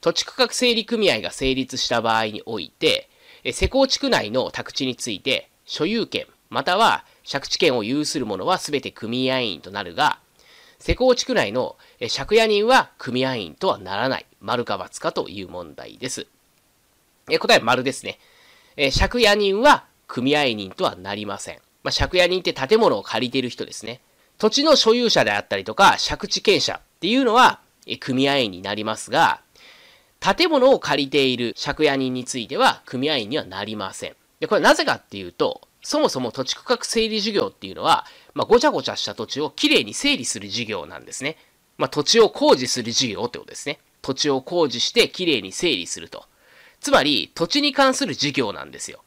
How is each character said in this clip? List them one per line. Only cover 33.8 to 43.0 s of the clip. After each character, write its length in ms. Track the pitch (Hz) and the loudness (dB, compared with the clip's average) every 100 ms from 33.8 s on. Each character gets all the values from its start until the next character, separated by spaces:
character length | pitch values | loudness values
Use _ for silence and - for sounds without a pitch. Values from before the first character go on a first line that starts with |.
| 95 | -8
せ 140 | - 85 | -10 -14
ん。 80 | - _ _ | -14 _ _
で、 60 | - | -2
こ 100 | 202 | 2
れ 40 | |
な 140 | 190 | 4
ぜ 100 | 311 | 4
か 100 | 311 | 2
っ 80 | 120 | -4
て 160 | _ 101 | _ -14
い 40 | |
う 100 | 90 | -14
と、 300 | _ 131 - _ _ | _ -4 -4 _ _
そ 160 | - 294 | -6 0
も 100 | 277 | 0
そ 120 | 135 | 0
も 100 | 123 | -6
土 140 | 120 | -6
地 100 | 131 | -8
区 80 | - | -8
画 200 | - 240 | -4 -4
整 240 | - 233 220 | -2 -2 0
理 120 | 214 | -2
事 120 | 202 | -2
業 180 | 202 104 | -2 -2
っ 0 | |
て 140 | - 95 | -6 -14
い 60 | |
う 20 | |
の 80 | 90 | -6
は、 240 | 123 147 - - _ | 0 0 0 -20 _
ま 100 | - | -6
あ、 20 | - | 4
ご 140 | 233 | 4
ち 40 | |
ゃ 60 | 294 | 4
ご 120 | 170 | 0
ち 60 | 127 | -4
ゃ 80 | 101 | -6
し 80 | |
た 100 | - | -8
土 120 | 104 110 | -8 -8
地 140 | 131 | -6
を 100 | 147 | -6
き 180 | - 294 | -2 0
れ 120 | 262 | 2
い 40 | |
に 100 | 107 | 0
整 220 | - 277 254 | -4 -2 -2
理 80 | |
す 140 | 117 110 | -4 -8
る 100 | 101 | -8
事 180 | 101 110 | -8 -6
業 200 | 101 78 | -8 -8
な 120 | 73 | -16
ん 60 | |
で 80 | 62 | -16
す 120 | - | -10
ね。 120 | 135 160 _ _ _ - | -10 -10 _ _ _ -6
ま 100 | - | -4
あ、 20 | |
土 160 | - | -2
地 160 | 143 233 | 2 6
を 100 | 214 | 6
工 240 | - 302 | 4 4
事 140 | 196 123 | 4 2
す 140 | - | -4
る 100 | 113 | -4
事 160 | 113 | -2